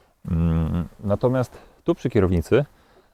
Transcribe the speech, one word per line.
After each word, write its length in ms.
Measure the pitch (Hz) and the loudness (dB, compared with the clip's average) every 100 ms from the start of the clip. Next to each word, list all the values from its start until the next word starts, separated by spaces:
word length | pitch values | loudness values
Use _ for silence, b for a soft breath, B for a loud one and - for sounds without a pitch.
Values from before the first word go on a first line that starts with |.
| b _ - | b _ -6
Mm, 580 | 82 85 82 80 85 82 - | -2 0 0 -2 -4 -6 -10
natomiast 580 | 104 104 127 131 123 B B B | -4 -2 0 0 -2 B B B
tu 100 | - | -4
przy 160 | 170 135 | -4 -2
kierownicy, 540 | 113 92 90 - 117 147 b b b b | 2 2 2 2 2 0 b b b b